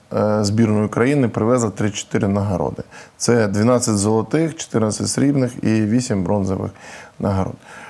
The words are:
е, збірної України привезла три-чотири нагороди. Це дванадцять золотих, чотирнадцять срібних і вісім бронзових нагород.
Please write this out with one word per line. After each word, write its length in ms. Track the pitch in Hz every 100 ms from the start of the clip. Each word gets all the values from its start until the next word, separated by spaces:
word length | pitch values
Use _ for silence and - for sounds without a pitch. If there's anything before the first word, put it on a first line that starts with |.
| -
е, 300 | 110 107 107
збірної 420 | 104 107 110 107 104
України 420 | - 123 143 117
привезла 420 | - 110 127 113
три-чотири 580 | - 107 - - - 101
нагороди. 560 | 101 101 85 67 - - - - -
Це 300 | - 117 107
дванадцять 500 | 98 113 123 - 104
золотих, 580 | 101 110 - 151 165 143
чотирнадцять 520 | - 113 107 101 104
срібних 560 | - 135 139 123 -
і 180 | 107 110
вісім 420 | 107 120 120 101
бронзових 480 | 90 104 95 92 98 - - - - -
нагород. 360 | 101 95 95 - - -